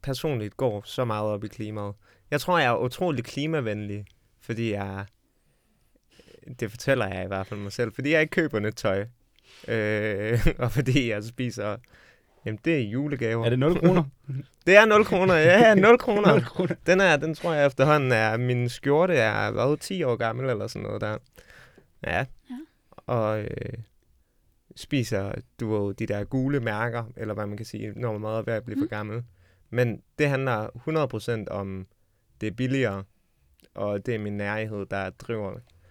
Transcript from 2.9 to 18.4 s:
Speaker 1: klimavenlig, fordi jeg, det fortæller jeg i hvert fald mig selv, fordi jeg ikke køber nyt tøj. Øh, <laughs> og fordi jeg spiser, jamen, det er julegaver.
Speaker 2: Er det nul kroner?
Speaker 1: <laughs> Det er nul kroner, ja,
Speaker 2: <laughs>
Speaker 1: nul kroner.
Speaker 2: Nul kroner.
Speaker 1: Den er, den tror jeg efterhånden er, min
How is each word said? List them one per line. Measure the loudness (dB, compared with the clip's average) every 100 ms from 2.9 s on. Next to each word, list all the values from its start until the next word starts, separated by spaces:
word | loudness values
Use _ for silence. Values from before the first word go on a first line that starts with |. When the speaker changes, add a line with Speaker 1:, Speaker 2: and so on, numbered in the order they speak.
| -2 -2 -2
Speaker 1:
klimavenlig, | -6 -6 -4 -2 -2 -4 -6 -10 -12 _ _ _
fordi | -10 -4 -4
jeg, | -4 -6 -8 -12 _ _ _ _ _ _ _ _ _ _ _ -20 -20 -18 -8
det | -8
fortæller | -4 0 0 0
jeg | -4
i | -4
hvert | -6 -6
fald | -8
mig | -8
selv, | -4 -4
fordi | -4 0
jeg | 2
ikke | 2
køber | 0 -2 -2
nyt | -4 -2
tøj. | -2 -2 -4 -12 _ _ _ -16 -6
Øh, | -2 -2 -2 -2 -4 -2 2 2
<laughs> | 2
og | -2
fordi | 0 0 2 0
jeg | -4
spiser, | -8 -8 -6 -6 -6 -6 -12 -20 _ _ _ _
jamen, | -10 -6
det | -2 -2
er |
julegaver. | -2 -4 -4 -4 -2 0
Speaker 2:
Er | 0
det | 2
nul | 2 4
kroner? | 4 4 0 -6 -12
Speaker 1:
<laughs> | -10 -12 _ 6
Det | 8
er |
nul | 10 6
kroner, | 4 4 4
ja, | 6 8 10 10 10
Speaker 2:
<laughs> | 8
Speaker 1:
nul | 8
kroner. | 6 4 6
Speaker 2:
Nul | 4
kroner. | 2 -2 -2 0 2
Speaker 1:
Den | 6
er, | 6 4
den | 0
tror | -4 0
jeg | 2 2
efterhånden | 4 4 4 4
er, | 2 2
min | 0